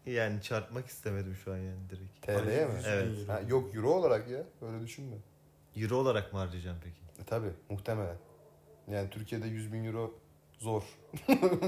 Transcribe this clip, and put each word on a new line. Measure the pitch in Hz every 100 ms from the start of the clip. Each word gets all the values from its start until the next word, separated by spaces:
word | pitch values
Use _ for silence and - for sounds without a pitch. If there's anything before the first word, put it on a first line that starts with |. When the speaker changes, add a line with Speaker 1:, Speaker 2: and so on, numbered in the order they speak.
| 131
Speaker 1:
Yani | 120 110 104
çarpmak | - 113 - 123 -
istemedim | - 107 101 95 92
şu | -
an | 92
yani | 92 92 95
direkt. | 92 98 -
Speaker 2:
T | - 104 107
L'ye | 127 147
Speaker 3:
Aylık |
Speaker 2:
mi? | 110
Speaker 3:
yüz | 107
bin |
Speaker 1:
Evet. | 101 98 107 101
Speaker 3:
euro. |
Speaker 2:
Ha, | 110 110
yok, | 131 127
euro | 110 120
olarak | 180 160 110 117
ya, | 131 175 -
öyle | 113 113
düşünme. | 117 - 135 107 - - - _ _ 110
Speaker 1:
Euro | 107 123
olarak | 135 107 -
mı | 98
harcayacağım | 92 87 87 85
peki? | 85 82 87 -
Speaker 2:
E, |
tabii, | 98 113 104 90 -
muhtemelen. | 101 - 110 92 85 - - - - - - -
Yani | 101 98
Türkiye'de | 110 107 117 110
yüz | 110 110
bin | 113
euro | 113 113 113 - - - _ -
zor. | 113 110 - - -
<laughs> | 151 - 262 185 175